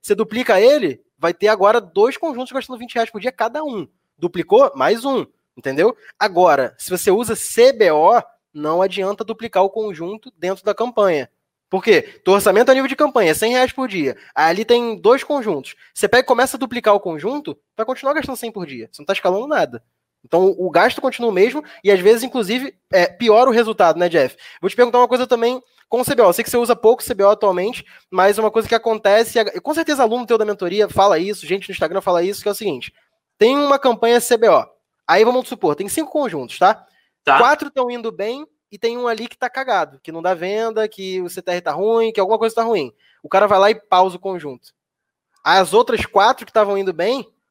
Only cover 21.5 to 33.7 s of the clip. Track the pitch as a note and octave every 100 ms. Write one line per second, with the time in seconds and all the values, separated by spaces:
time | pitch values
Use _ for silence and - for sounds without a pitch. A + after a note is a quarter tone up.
21.5 | C#4 D4 - G3 G3 F#3 A3+ B3 B3+ F#3+
22.5 | B3 C4+ - - F#3 F3 - A#3 G#3+ B3+
23.5 | A3+ A3+ G#3+ F3 D#3 F3+ E3 B2+ - -
24.5 | - F#3 - A#3+ B3 B3 B3 B3 A#3+ A#3
25.5 | B3+ _ _ - A#3 B3 B3 G#3 F3 A3+
26.5 | B3 A#3 A#3+ A3 B3 - G#3 G3 G#3 G#3
27.5 | F3+ G3 A#3+ - - _ F#3 F#3+ G#3 A3
28.5 | A3 G#3+ A3+ A3+ A3 G3+ G#3 A#3 A#3+ G#3
29.5 | - - D#4 D#4+ C#4 A#3 A#3+ A3+ A#3 G#3
30.5 | G3+ F3 G3+ G#3 - G3 D#3+ F#3+ G3+ -
31.5 | G3 F#3+ F3+ D#3+ F#3+ F#3+ F3 F3+ G3+ G#3
32.5 | G3+ G#3 C3 - _ _ _ _ - G#3+
33.5 | C#4 C#4+